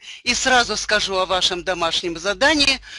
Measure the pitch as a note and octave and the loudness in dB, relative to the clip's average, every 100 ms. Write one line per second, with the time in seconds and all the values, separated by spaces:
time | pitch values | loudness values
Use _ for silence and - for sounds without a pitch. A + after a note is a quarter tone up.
0 | - - B3 A#3+ C4+ B3 A3+ G#3 - G#3 | -20 -8 -4 0 4 4 4 -2 0 0
1 | F#3+ F#3+ F3+ F#3 F3 F3 E3 F3 E3 - | 0 -2 0 0 0 -2 -4 -2 -2 -2
2 | F3 E3 F#3 G3 C#4+ D4+ C4+ C4 - | -4 -4 -4 0 2 2 2 -2 -6